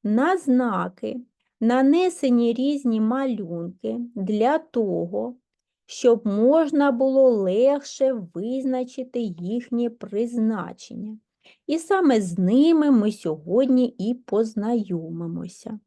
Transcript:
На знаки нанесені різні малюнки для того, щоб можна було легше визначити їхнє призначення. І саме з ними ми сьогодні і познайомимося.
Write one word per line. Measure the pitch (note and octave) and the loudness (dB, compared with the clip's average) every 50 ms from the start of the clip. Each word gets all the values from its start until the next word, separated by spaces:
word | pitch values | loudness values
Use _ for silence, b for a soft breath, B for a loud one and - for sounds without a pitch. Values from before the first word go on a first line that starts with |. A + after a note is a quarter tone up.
| - | -2
На | G#3 G#3+ A#3 C4+ E4+ F#4+ | 0 0 2 2 2 0
знаки | F4+ - C#4+ B3 B3+ B3+ A#3 G3+ F3+ F3 F#3 F#3 _ - A3 - B3 B3 _ _ _ _ _ _ _ | 0 0 0 2 2 2 0 -2 -2 -4 -6 -8 _ -10 -10 -10 -10 -14 _ _ _ _ _ _ _
нанесені | A3 A3+ A#3+ B3+ C4+ C#4 D4 E4+ F#4 F#4 E4+ - - C4 A#3+ A#3 A#3+ A#3 | 0 2 2 4 4 4 4 4 2 0 0 0 0 2 2 4 2 2
різні | A#3 A#3+ B3+ C#4+ D4 C#4 C#4 A#3+ A3 A3 | 0 0 -2 -2 -2 -2 -2 -2 0 0
малюнки | A3 A3 B3 C4+ C4+ C4 A#3 G3+ G3 E3 E3+ E3+ E3+ F3 F3+ _ - A3 A3+ A#3+ A#3+ A#3+ _ | 0 0 0 -2 -2 -4 -4 -6 -6 -8 -8 -8 -8 -10 -10 _ -8 -8 -6 -6 -8 -10 _
для | G#3+ F#3+ F#3+ G#3+ G#3 A3 B3+ D4+ D#4+ | -6 -4 -2 0 0 2 2 0 -2
того, | D#4+ _ - B3 A3 G3 F3 E3+ E3+ F3 G3 G#3 A3+ B3 B3 _ _ _ _ _ _ _ _ _ _ | -4 _ -4 -2 -2 -2 -2 -4 -4 -4 -6 -6 -6 -6 -10 _ _ _ _ _ _ _ _ _ _
щоб | _ - - - B3 A#3 A3+ - | _ -14 0 2 2 2 4 0
можна | G#3+ G3 G#3 A3+ B3+ D4 E4 D#4+ C#4+ D#4 C#4+ C#4+ C#4+ | -2 0 2 4 4 4 4 2 2 2 2 2 2
було | B3 A#3 C4 C4+ C4 C4+ C4+ B3+ | 2 2 0 2 4 6 6 6
легше | A#3+ G#3 G3 F#3 F#3 G#3+ B3 C#4 C#4+ C#4+ C#4+ - - - C4+ C4 | 4 2 0 0 2 2 2 2 2 0 -4 -12 -6 -2 -2 -2
визначити | C4 A3+ F#3 E3+ _ E3 G3+ A#3 B3+ C4+ C4 C4 B3+ B3+ B3+ B3 - - B3+ B3+ - B3 | -2 -4 -8 -10 _ -10 -6 -6 -6 -4 -4 -4 -4 -4 -6 -8 -8 -12 -12 -8 -6 -6
їхнє | A#3 G#3 F3 E3 F3 F#3 A3 A#3+ A#3+ - A#3+ A#3 A#3+ A#3 | -6 -6 -8 -8 -6 -6 -6 -6 -6 -4 -4 -2 -2 -4
призначення. | A#3 _ - F#3+ G3+ G3+ A#3+ A#3 A#3+ A#3+ A3 A3 A3 G3 E3+ F3 - _ - - - - G#3 G#3+ A3 A3 _ _ _ b b b b b _ | -6 _ -14 -8 -4 -4 -4 -4 -2 -2 -2 -2 -2 -4 -6 -10 -12 _ -18 -16 -14 -12 -12 -12 -14 -16 _ _ _ b b b b b _
І | - D4 E4 | -4 -4 -4
саме | D#4+ - G4+ F#4+ F4+ C#4+ B3 A3 | -2 0 0 2 4 4 4 2
з | G3 F3+ E3+ G3 | 0 -2 -2 0
ними | F3+ F3+ A3 C4 D4 E4 E4 D#4 D4+ D4 | 0 4 4 4 6 6 4 4 4 4
ми | C4+ A3+ G#3 G#3+ | 4 4 4 2
сьогодні | G#3 - - E3 D#3 D#3 D3+ E3+ F3+ A#3+ C#4 B3+ B3+ B3+ B3 A#3 A#3+ - | -2 -2 -6 -6 -6 -6 -6 0 2 2 4 4 4 2 2 0 -2 -6
і | F#3 A3 B3 | -4 -4 -4
познайомимося. | B3 _ - G3 G#3 A3+ A3 A3 G#3 G3+ A3 A#3+ A#3 G#3 F#3 F3+ E3 D#3+ D#3+ E3 E3 E3+ E3 E3+ E3+ F3 F3+ - - - - A3 G3+ _ | -6 _ -2 0 0 0 -2 -4 -6 -4 -2 -2 -2 -2 -4 -6 -6 -6 -8 -10 -8 -8 -8 -8 -8 -10 -12 -14 -16 -14 -14 -14 -14 _